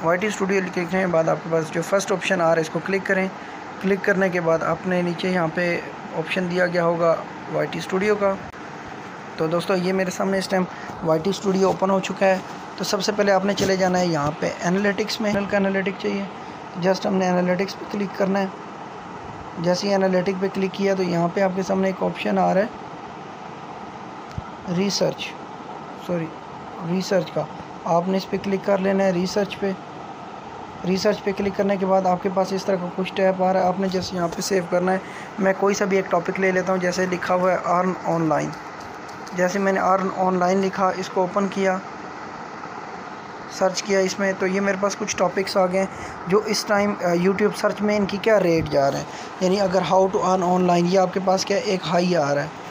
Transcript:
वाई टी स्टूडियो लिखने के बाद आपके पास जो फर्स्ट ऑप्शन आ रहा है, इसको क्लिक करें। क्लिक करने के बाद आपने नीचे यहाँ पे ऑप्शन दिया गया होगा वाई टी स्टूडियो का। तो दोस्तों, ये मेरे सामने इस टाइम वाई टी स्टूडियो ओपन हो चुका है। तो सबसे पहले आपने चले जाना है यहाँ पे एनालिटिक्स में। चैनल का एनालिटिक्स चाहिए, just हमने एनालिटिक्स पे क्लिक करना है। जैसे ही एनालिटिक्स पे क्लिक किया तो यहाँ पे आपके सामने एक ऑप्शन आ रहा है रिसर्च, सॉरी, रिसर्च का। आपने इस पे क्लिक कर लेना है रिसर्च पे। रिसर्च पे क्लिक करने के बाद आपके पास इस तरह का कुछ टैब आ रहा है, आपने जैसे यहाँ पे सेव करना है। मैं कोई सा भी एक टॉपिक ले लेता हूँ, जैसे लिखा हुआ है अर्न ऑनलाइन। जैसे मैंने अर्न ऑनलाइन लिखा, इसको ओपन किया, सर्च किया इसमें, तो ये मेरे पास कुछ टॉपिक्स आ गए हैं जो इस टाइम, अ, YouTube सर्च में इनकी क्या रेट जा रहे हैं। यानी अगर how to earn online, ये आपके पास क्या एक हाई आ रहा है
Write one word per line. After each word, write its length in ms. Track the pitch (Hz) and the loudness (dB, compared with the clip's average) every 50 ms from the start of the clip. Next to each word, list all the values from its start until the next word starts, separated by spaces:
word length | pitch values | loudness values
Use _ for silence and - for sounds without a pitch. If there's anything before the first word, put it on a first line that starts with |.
| 190 | 2
वाई 140 | 165 170 180 | 2 2 2
टी 120 | 190 214 | 2 -2
स्टूडियो 300 | 202 - 202 190 196 196 | -2 -2 0 2 2 0
लिखने 240 | 185 180 180 185 180 | 0 0 -2 -4 -4
के 200 | 170 170 185 190 | 0 0 0 0
बाद 240 | 180 170 160 165 160 | 2 2 2 4 2
आपके 200 | 160 156 - 170 | 2 0 -2 0
पास 200 | 165 165 160 156 | 0 0 0 0
जो 100 | - 175 | -4 -4
फर्स्ट 300 | 165 - - 196 196 - | -2 0 0 0 2 2
ऑप्शन 240 | 208 180 - - 190 | -2 -2 0 0 0
आ 100 | 185 170 | 2 4
रहा 80 | 160 165 | 4 4
है, 80 | 165 | 4
इसको 180 | 160 156 - 170 | 2 0 -2 -6
क्लिक 240 | 160 - 190 196 190 | -4 0 -2 -2 0
करें। 240 | - 196 190 185 185 190 - - - - - - - - - | 2 0 2 2 -2 -4 -8 -14 -14 -14 -14 -14 -14 -12 -4
क्लिक 180 | - 190 196 196 | 0 0 0 2
करने 280 | 196 - 202 180 190 190 | 2 2 2 4 4 2
के 100 | 170 180 | 2 2
बाद 240 | 175 165 165 165 - | 2 4 2 2 2
आपने 380 | - 160 165 - 190 185 180 175 | 0 -2 -2 0 0 0 0 2
नीचे 260 | 175 170 170 - 185 | 0 -2 -2 -2 0
यहाँ 180 | 185 185 170 160 | 0 2 0 0
पे 180 | 160 175 175 175 170 - - - - - - - - 170 | 0 0 0 0 0 -2 -4 -8 -12 -12 -12 -8 -6 -6
ऑप्शन 320 | 160 - - 190 185 175 | -4 -2 -2 -2 -2 0
दिया 160 | 175 180 180 | 2 2 2
गया 180 | 175 170 175 170 | 2 2 2 2
होगा 280 | 170 175 165 170 165 160 156 - - - - - - 160 | 2 2 4 4 4 4 2 0 -8 -12 -12 -10 -6 -2
वाई 140 | 151 151 147 | -2 -2 -2
टी 140 | - 160 | -2 -6
स्टूडियो 340 | 165 - - 185 190 214 214 | -6 -2 -2 0 2 2 2
का। 160 | 202 202 196 196 196 - - - - - - - - - - - - - - - - - - - - | 4 2 0 0 0 -6 -12 -14 -14 -14 -14 -14 -14 -14 -14 -14 -14 -14 -14 -14 -14 -14 -14 -6 -4
तो 80 | 165 160 | -2 0
दोस्तों, 300 | 160 170 170 - 202 185 | 0 0 0 2 0 2
ये 160 | 175 185 190 | 2 2 2
मेरे 180 | 190 190 180 | 2 0 0
सामने 260 | 185 - 202 190 196 190 | -2 -2 0 0 0 0
इस 120 | 185 - | 0 0
टाइम 160 | 202 185 180 180 - - - - - - - | 0 0 0 0 -4 -12 -12 -12 -12 -6 0
वाई 160 | 165 156 160 | 2 2 2
टी 140 | 156 196 190 | 2 0 -2
स्टूडियो 360 | - - 202 190 190 190 185 | 0 0 0 2 4 4 4
ओपन 200 | 175 175 196 190 | 2 2 2 2
हो 100 | 196 190 | 2 2
चुका 260 | 185 - 190 - 202 | 0 -2 -2 2 4
है। 160 | 190 190 185 170 - - - - - - - | 4 4 2 0 -8 -12 -12 -12 -14 -8 -8
तो 60 | 196 | -4
सबसे 280 | - - 202 180 - | -2 -2 0 0 0
पहले 200 | 214 208 208 202 | 0 2 4 4
आपने 220 | 196 190 185 202 202 | 4 4 4 2 0
चले 240 | 190 208 190 190 185 | 2 2 2 2 2
जाना 220 | 190 185 180 180 | 2 2 4 4
है 100 | 180 180 | 2 2
यहाँ 220 | 165 151 143 147 151 - | 2 2 0 0 -2 -2
पे 60 | - 170 - - - | -4 -4 -4 -2 0
एनालिटिक्स 580 | 175 180 190 208 208 196 190 220 208 - - | 2 2 2 2 2 2 0 -2 -2 -2 -2
में। 100 | 226 208 208 | 0 0 0
चैनल 120 | 202 202 | 0 0
का 120 | 190 208 202 | 0 2 2
एनालिटिक्स 440 | 196 196 190 196 190 196 190 - | 2 2 2 2 0 0 -4 -2
चाहिए, 260 | - 208 202 196 196 185 - - - - - - - - - 190 | -4 -2 -2 -2 -4 -6 -8 -12 -14 -14 -14 -14 -14 -12 -8 -2
just 240 | 170 185 190 185 - | 2 2 2 2 2
हमने 220 | 208 196 190 190 185 | 0 0 2 2 2
एनालिटिक्स 460 | 180 180 180 180 180 180 196 190 - | 2 2 2 2 2 0 0 -4 -4
पे 160 | - - - | -10 -10 -8
क्लिक 200 | - 208 202 185 - - | -4 -4 -4 -4 -2 -2
करना 220 | 202 185 190 196 | 0 0 2 0
है। 120 | 196 190 185 - - - - - - - - - - - - - - - - - - - - - | 0 -2 -4 -10 -14 -14 -14 -14 -14 -14 -14 -14 -14 -14 -14 -12 -12 -12 -12 -12 -12 -12 -8 -2
जैसे 260 | 165 175 180 175 - 202 | 0 2 2 2 2 2
ही 60 | 202 | 2
एनालिटिक्स 480 | 196 190 190 185 185 180 190 196 185 | 4 4 4 4 2 2 2 -2 0
पे 60 | 190 196 | -2 -2
क्लिक 220 | 185 196 190 190 | 0 0 -2 -2
किया 240 | 185 - 196 196 196 | 0 0 2 2 2
तो 80 | 190 190 | 2 0
यहाँ 260 | 175 175 170 170 170 | 0 2 2 2 2
पे 120 | 170 202 | 2 2
आपके 220 | 196 185 180 190 190 | 2 2 2 0 -2
सामने 260 | - 196 190 190 190 | 0 0 2 2 0
एक 140 | 185 180 190 | 0 0 -2
ऑप्शन 340 | 180 175 - - 208 208 190 | -2 -2 -2 -2 0 2 2
आ 140 | 180 175 | 4 4
रहा 120 | 180 185 202 | 4 2 2
है 60 | 240 - - - - - - - - - - - - - - - - - - - - - - - - - - - - - - - - - - - - - - - - | 0 -2 -12 -14 -14 -14 -14 -14 -14 -14 -14 -14 -14 -14 -14 -14 -14 -14 -14 -14 -14 -14 -14 -12 -14 -12 -14 -14 -14 -14 -14 -14 -10 -10 -10 -10 -10 -14 -12 -8 -4
रिसर्च, 600 | 180 175 196 202 185 - 185 - - - - - - - - - - - - - - - - - - - - - | 0 0 0 0 2 2 0 0 0 -2 -8 -10 -10 -12 -14 -14 -14 -14 -12 -12 -12 -12 -12 -12 -14 -14 -6 -4
सॉरी, 200 | 180 170 165 156 - - - - - - - - - - 185 165 | -4 -4 -4 -4 -8 -12 -14 -14 -14 -14 -12 -12 -12 -10 -6 -2
रिसर्च 380 | 175 190 185 - 208 185 165 - | -2 -2 0 2 0 0 0 0
का। 180 | - 160 147 151 - - - - - - - 175 | -4 -4 -4 -4 -8 -12 -14 -14 -14 -10 -2 2
आपने 300 | 170 170 175 190 190 190 | 2 2 2 2 0 0
इस 80 | 185 | -2
पे 120 | - - 196 | -2 -6 -4
क्लिक 240 | 190 202 196 190 - | -2 -2 -2 -2 2
कर 140 | - 202 196 | 2 0 2
लेना 240 | 185 196 196 190 196 | 2 2 2 4 2
है 80 | 190 | 2
रिसर्च 440 | 180 175 180 185 - 214 202 196 - | 2 2 0 0 0 0 -2 -2 -4
पे। 200 | - - 196 190 190 - - - - - - - - - - - - - - - - - - - - - | -4 -4 -4 -4 -4 -8 -14 -14 -14 -14 -14 -14 -14 -14 -14 -14 -14 -14 -14 -14 -14 -14 -14 -14 -8 -2
रिसर्च 340 | 175 185 190 - 214 202 185 | 0 0 2 4 2 2 2
पे 120 | - 208 | 0 -4
क्लिक 220 | 196 - 202 202 190 | -2 0 -2 -2 0
करने 200 | - 202 196 202 190 | 0 2 2 2 2
के 80 | 190 | 2
बाद 220 | 185 190 190 190 185 | 4 4 4 4 4
आपके 220 | 180 175 - 202 | 2 2 0 -2
पास 220 | 185 190 185 185 196 | 0 0 0 0 0
इस 120 | 190 185 | -4 0
तरह 120 | - 196 185 | 0 0 0
का 100 | 175 175 - | 0 -4 -4
कुछ 160 | - 190 185 - | -4 -4 -4 0
टैब 260 | - 190 190 185 185 185 | 2 2 2 4 4 2
आ 80 | 185 | 2
रहा 120 | 190 190 185 | 4 4 2
है, 40 | 180 | 2
आपने 220 | 180 185 196 190 | 2 2 0 0
जैसे 260 | 185 185 180 - 196 | 0 -2 -4 -2 -4
यहाँ 120 | 185 175 170 | -2 -2 -2
पे 120 | 165 - | -2 -4
सेव 260 | 185 - 202 190 175 175 | -4 0 0 0 0 2
करना 200 | 180 175 175 185 | 0 2 2 2
है। 100 | 190 190 185 - - - - - - - | 0 0 -2 -6 -12 -12 -14 -12 -6 0
मैं 140 | 196 190 190 | 2 2 2
कोई 180 | 196 - 196 202 | 4 2 2 2
सा 120 | 196 214 | 2 0
भी 120 | 196 190 190 | 2 2 0
एक 100 | 190 190 | 2 2
टॉपिक 280 | - 175 170 - 185 180 | 0 0 0 0 -2 0
ले 120 | 190 190 | 2 2
लेता 220 | 185 185 180 185 190 | 2 2 2 2 0
हूँ, 60 | 185 | 0
जैसे 240 | 180 180 180 185 185 180 | 0 0 0 0 0 0
लिखा 260 | 180 175 - - 180 | 0 -4 0 0 0
हुआ 180 | 180 180 185 | 2 4 2
है 60 | 180 - | 2 2
अर्न 380 | - - 175 175 185 185 180 - - - | 2 2 2 2 2 2 0 -2 -2 -2
ऑनलाइन। 440 | 165 165 165 156 151 143 147 151 151 - - - - - - - - - - - - - - - 196 180 | 0 2 2 2 2 2 0 -2 -6 -8 -12 -14 -14 -14 -14 -14 -14 -14 -14 -14 -14 -14 -14 -10 -2 0
जैसे 220 | 180 180 180 202 | 0 2 2 2
मैंने 200 | 196 196 190 190 | 2 2 2 2
अर्न 300 | 185 185 185 190 185 190 - - | 2 2 2 2 2 0 0 0
ऑनलाइन 420 | 185 185 185 185 180 180 185 196 | 0 2 2 2 2 2 2 2
लिखा, 280 | 190 190 185 - 196 185 180 175 | 2 0 0 0 0 0 0 0
इसको 240 | 185 - - 202 185 | -6 -4 0 0 0
ओपन 240 | 180 180 202 202 196 | 0 0 0 -2 0
किया, 320 | 185 196 190 190 185 185 190 - - - - - - - - - - - - - - - - - - - - - - - - - - - - - - - - - - - | 0 0 0 0 0 0 -4 -8 -12 -12 -14 -14 -14 -14 -14 -14 -12 -12 -12 -12 -12 -12 -12 -12 -12 -12 -12 -12 -12 -12 -12 -12 -14 -14 -14 -14 -14 -14 -14 -12 -4 0
सर्च 220 | 196 190 180 - | 0 0 2 0
किया 180 | - - 196 190 | -2 0 2 2
इसमें, 340 | 190 185 185 - 196 190 190 | 2 2 0 0 0 0 0
तो 140 | 190 202 185 | 0 0 0
ये 120 | 185 196 | 0 0
मेरे 180 | 202 196 196 190 | 0 0 0 2
पास 180 | 202 202 196 | 0 -2 -2
कुछ 200 | - 214 208 - - | -2 -6 -6 0 0
टॉपिक्स 380 | 202 180 - - 190 - - 208 | 0 0 2 0 -2 0 2 2
आ 80 | 185 | 2
गए 140 | 180 180 190 | 2 2 0
हैं 100 | 190 185 - - - - - - - 170 | 0 -2 -4 -10 -12 -12 -12 -10 -4 2
जो 120 | 180 214 | 2 2
इस 260 | 214 - 214 - - - | 4 2 -2 -2 0 2
टाइम, 280 | 214 202 202 208 208 | 2 2 2 2 0
अ, 180 | - - 175 170 175 | 0 0 2 2 4
YouTube 360 | 175 190 196 185 208 208 190 | 4 4 4 4 2 2 2
सर्च 280 | - - 208 190 - | 2 0 0 0 2
में 140 | 202 208 208 | 0 2 2
इनकी 220 | 208 202 185 - 202 | 2 2 0 -2 0
क्या 200 | - 226 220 202 | 4 4 6 6
रेट 320 | 185 175 165 165 160 151 | 6 6 4 4 2 2
जा 180 | 151 147 139 139 | 2 4 4 4
रहे 140 | 139 147 | 2 0
हैं। 60 | 147 - - - - - - - 190 | -4 -8 -10 -12 -12 -12 -6 0 2
यानी 140 | 180 185 208 | 2 4 4
अगर 240 | 202 190 175 190 180 | 2 4 4 2 2
how 180 | 151 185 185 190 190 | 4 6 6 6 4
to 160 | 185 208 156 | 4 2 2
earn 180 | 185 185 185 190 175 | 4 4 4 4 4
online, 420 | 180 185 185 180 175 175 175 175 | 4 4 6 6 6 4 4 4
ये 60 | 180 196 | 4 4
आपके 220 | 185 180 180 196 | 4 4 2 0
पास 260 | 185 190 185 190 190 | 2 2 2 2 2
क्या 120 | - 202 196 | 0 0 0
एक 280 | - 208 190 180 - | 0 0 -2 -2 -2
हाई 280 | 156 175 175 180 180 180 | 0 2 2 4 4 4
आ 180 | 165 147 139 | 2 2 2
रहा 120 | 143 143 143 | 2 0 0
है 180 | 151 - - - - | -4 -8 -12 -14 -14